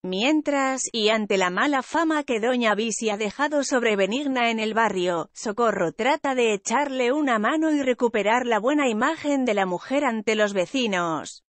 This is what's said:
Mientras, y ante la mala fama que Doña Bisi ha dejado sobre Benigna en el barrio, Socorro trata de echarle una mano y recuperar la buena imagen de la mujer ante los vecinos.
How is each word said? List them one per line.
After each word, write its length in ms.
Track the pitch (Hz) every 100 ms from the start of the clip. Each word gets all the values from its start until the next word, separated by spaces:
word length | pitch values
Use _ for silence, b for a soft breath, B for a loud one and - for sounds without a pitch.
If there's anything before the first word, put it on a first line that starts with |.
Mientras, 760 | 185 185 240 311 294 277 269 262 -
y 180 | 233 214
ante 260 | 220 202 196
la 140 | 180
mala 320 | 185 277 277
fama 420 | - 302 330 311
que 160 | 285 226
Doña 340 | 226 247 233
Bisi 360 | 202 226 214 220
ha 80 | 202
dejado 440 | 214 - 294 294
sobre 320 | 262 262 233 202
Benigna 540 | 190 247 285 262 233
en 100 | 226
el 120 | 220
barrio, 560 | 214 226 190 180 170 151
Socorro 580 | - 240 208 233 196 170
trata 420 | - 226 311 277
de 200 | 254 233
echarle 580 | 202 - 233 294 262 240
una 260 | 294 285 220
mano 320 | 214 311 320
y 120 | 294
recuperar 640 | 262 240 240 233 202 240 247
la 120 | 214
buena 300 | 226 302 269
imagen 560 | 214 262 320 294 277
de 80 | 254
la 140 | 202 190
mujer 400 | 180 - 277 285
ante 280 | 220 208
los 200 | 220 208
vecinos. 920 | 196 175 269 233 185 170 156 95 - _